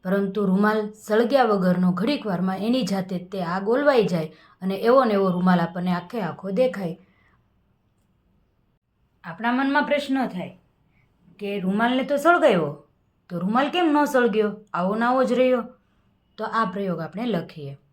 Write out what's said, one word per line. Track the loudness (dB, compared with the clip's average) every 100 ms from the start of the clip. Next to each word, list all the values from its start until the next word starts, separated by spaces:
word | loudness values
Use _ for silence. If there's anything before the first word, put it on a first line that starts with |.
પરંતુ | -2 -2 0 -2 0
રૂમાલ | 2 2 0 -4 -10
સળગ્યા | -2 0 4 4 4
વગરનો | 2 2 2 2 0
ઘડીક | 0 -2 -2
વારમાં | -4 -2 -2 -2
એની | -2 0
જાતે | -2 -4 -8
જ | -8
તે | -8 -4
આગ | -4 -2
ઓલવાઈ | 2 4 4 2
જાય | 0 -4 -10 _ _
અને | -6 -2 4
એવો | 4
ને | 4 2
એવો | 2 2
રૂમાલ | 4 4
આપણને | 2 -4 -4 -4
આખે | -4 -8
આખો | -8 -8 -6 0
દેખાય. | 0 0 -8 -10 _ _ _ _ _ _ _ _ _ _ _ _ _ _ _ _ _ _ _ _ _ _
આપણા | -16 -6 -2 0
મનમાં | 2 0 2
પ્રશ્ન | 0 0 -2 -2
થાય | -6 -10 -14 _ _ _ _ _ _ _ _
કે | -8 -4
રૂમાલને | -2 0 0 0 0
તો | 0
સળગાવ્યો, | 4 4 4 4 0 -6 _ _ _ _ _
તો | -6
રૂમાલ | -2 0 0
કેમ | 0 2
ન | 2 2
સળગ્યો, | 2 2 2 0 -4 -10 -4
આવો | -2 0
ને | 0
આવો | 2 2
જ | 2
રહ્યો? | 2 2 -2 -14 _ _ _ _ _ -12
તો | -6 -2
આ | -2
પ્રયોગ | -4 -6 -6
આપણે | -8 -8 -4 -4
લખીએ. | -6 -14 -14 -16 _